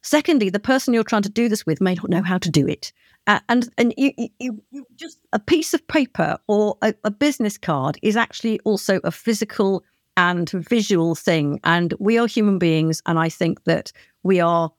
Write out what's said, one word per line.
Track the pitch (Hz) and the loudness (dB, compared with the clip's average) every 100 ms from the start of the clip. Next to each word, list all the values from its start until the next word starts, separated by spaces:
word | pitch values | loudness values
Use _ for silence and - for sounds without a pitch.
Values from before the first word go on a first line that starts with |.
Secondly, | - 302 294 302 202 | 0 0 2 2 2
the | 196 | -2
person | - 262 - | 0 0 2
you're | 233 | 0
trying | 220 220 | 2 0
to | 202 | 0
do | 208 233 | 0 0
this | 214 - | 0 -2
with | 160 | 0
may | 185 | 0
not | 180 - | 0 0
know | 175 | -2
how | 185 185 | 0 -2
to | 180 | 0
do | 156 135 | 2 2
it. | - - _ _ _ - | -2 -10 _ _ _ 0
Uh, | 208 _ | 0 _
and, | 240 240 - | 0 0 0
and | 240 - | 0 2
you, | 277 - | 0 0
you, | 233 _ | -10 _
you, | 254 214 _ | -10 -10 _
you | 277 262 _ | -18 -18 _
just, | 330 - _ | -18 -18 _
a | - | -6
piece | - 320 320 | 0 0 2
of | 320 _ | -4 _
paper | 311 262 - 165 - - | -2 -2 -2 -4 -4 -2
or | 208 208 - | 0 2 0
a, | 214 214 | -2 -2
a | 208 | -6
business | 202 294 277 214 202 | 0 -2 0 -4 -4
card | - 147 131 151 | -4 -2 -2 -2
is | - 214 | -2 0
actually | 233 - 226 220 | -2 -4 -4 -4
also | - 202 - 190 | -2 -2 0 -2
a | - | -2
physical | 165 - 220 214 - 196 190 _ _ _ - | -6 -4 -2 -4 -2 0 0 _ _ _ 0
and | 175 175 170 | 2 2 -2
visual | 190 165 240 208 185 165 | -6 -2 -2 2 2 2
thing. | 165 - 165 143 143 | 0 0 0 0 -2
And | - 170 175 170 | 0 0 0 -2
we | 202 233 | 0 2
are | 233 | 0
human | - 214 190 | 0 2 2
beings. | 175 160 160 160 | 2 2 0 -2
And | - 165 | -2 0
I | 165 | 0
think | - 165 - | -2 -4 -2
that | - 165 - - - _ | -2 -2 -4 -18 -20 _
we | 185 190 | 0 2
are | 170 170 165 | 4 2 -2